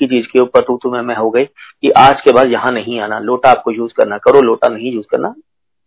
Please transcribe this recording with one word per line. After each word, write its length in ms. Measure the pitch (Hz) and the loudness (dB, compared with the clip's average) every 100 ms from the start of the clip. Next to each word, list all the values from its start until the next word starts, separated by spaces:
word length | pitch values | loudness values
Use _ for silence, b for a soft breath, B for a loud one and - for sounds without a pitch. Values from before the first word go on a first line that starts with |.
ही 60 | 135 | -2
चीज 200 | 127 113 | -2 -2
के 120 | 127 | -2
ऊपर 220 | 123 127 | 2 2
तू 180 | 117 123 | 0 -4
तू 80 | 127 | -6
मैं 100 | 123 | -6
मैं 140 | 120 113 | -6 -4
हो 140 | 110 | -2
गई 160 | 117 143 | -2 -4
कि 440 | _ - _ 139 | _ -20 _ 0
आज 320 | 127 131 139 | 4 4 4
के 120 | 143 | 4
बाद 180 | 123 131 | 4 2
यहाँ 200 | 113 120 | 0 -2
नहीं 280 | 120 104 120 | -6 -8 -8
आना, 200 | 104 107 | -8 -8
लोटा 300 | 107 127 131 | -6 0 2
आपको 220 | 123 - | 2 0
यूज 200 | 110 117 | -6 -6
करना, 260 | - 107 101 | -2 -2 0
करो, 240 | - 139 | 2 4
लोटा 260 | 123 110 120 | 2 0 -2
नहीं 240 | 110 120 | -4 -8
यूज 140 | 117 - | -10 -6
करना, 260 | - 170 285 _ _ _ _ | -6 -6 -10 _ _ _ _